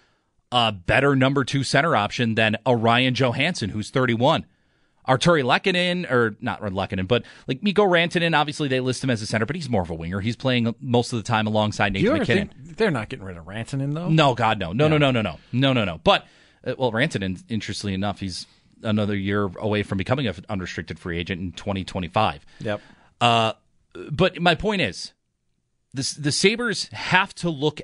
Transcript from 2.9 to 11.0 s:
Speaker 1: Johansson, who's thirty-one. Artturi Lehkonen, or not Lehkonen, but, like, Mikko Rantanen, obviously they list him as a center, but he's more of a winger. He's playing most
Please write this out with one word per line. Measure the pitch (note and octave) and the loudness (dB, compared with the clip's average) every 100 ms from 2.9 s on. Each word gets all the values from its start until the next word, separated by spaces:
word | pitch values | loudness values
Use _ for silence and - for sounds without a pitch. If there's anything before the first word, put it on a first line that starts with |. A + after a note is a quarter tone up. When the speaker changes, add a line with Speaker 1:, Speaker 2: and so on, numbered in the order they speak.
| A#2+ C3 A#2+ | 4 2 2
Speaker 1:
Johansson, | C3 B2 D#3 F3+ G2+ | 0 0 -2 -2 -4
who's | G#2+ G2+ | -6 -4
thirty-one. | C3+ B2+ A2+ C3 D3 - _ _ _ _ _ - | 0 0 2 2 0 -4 _ _ _ _ _ 0
Artturi | C3 F3 E3 | 2 4 4
Lehkonen, | B2+ F3 G3 F3+ F3+ F3+ F3 | 4 2 2 0 0 -2 0
or | B2+ A2+ G#2 | 2 2 -2
not | A#2+ F#2+ | -6 -6
Lehkonen, | G#2 F#2+ F#2 F#2 F#2+ | -4 -4 -2 -4 0
but, | A#2+ - - - | 0 -2 -10 -8
like, | C3+ | -4
Mikko | G3+ F#3 | 0 2
Rantanen, | G3+ E3+ E3+ F3 E3 D3+ | 4 4 2 0 2 2
obviously | D3+ C#3 D3 | 0 -2 -2
they | C3 | 0
list | B2+ B2 | 0 -2
him | C3+ | 0
as | A2+ | -2
a | G#2+ | -2
center, | A2+ G#2+ | -2 -2
but | F3 | -4
he's | C3 | -2
more | A2+ | -2
of | E2 | -2
a | E2 | -6
winger. | E2 G2 | -6 -4
He's | G#2+ A2+ | -4 -2
playing | C3 B2 A#2 A2+ | 0 0 0 -2
most | C#3 A#2+ | 0 0